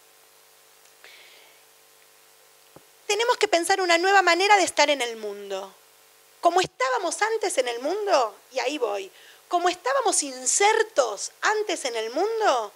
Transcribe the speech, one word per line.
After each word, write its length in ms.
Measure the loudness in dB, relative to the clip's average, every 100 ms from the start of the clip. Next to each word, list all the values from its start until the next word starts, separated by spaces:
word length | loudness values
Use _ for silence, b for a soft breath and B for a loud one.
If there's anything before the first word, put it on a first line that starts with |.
| _ _ _ _ _ _ _ _ -20 _ B B B B B B B _ _ _ _ _ _ _ _ _ _ -20 -20 _ -4
Tenemos 280 | 0 2 0
que 140 | 0
pensar 320 | -2 0 0
una 160 | 2 2
nueva 240 | 4 4
manera 340 | 4 2 4 4
de 80 |
estar 260 | 4 2 2
en 120 | 2
el 160 | -4 -6
mundo. 560 | -10 -10 -10 -10 -10 -16 _ _ _ _ _ _
Como 220 | 2 2
estábamos 600 | 0 -2 -2 -2 -4 -2
antes 360 | -2 0 -2 -2
en 100 | -2
el 120 | -4
mundo, 540 | -4 -4 2 2 2 -6 -10
y 60 | -6
ahí 180 | -4 -4
voy, 340 | -4 -4 -8 B B B _
como 180 | 0 0
estábamos 560 | 0 0 0 2 0
insertos 1080 | -4 -6 -2 2 4 4 0 -4 -8 -8 -12 -4
antes 420 | -2 0 -2 -4
en 140 | -6 -6
el 120 | -6
mundo, 600 | -4 -4 0 0 0 -4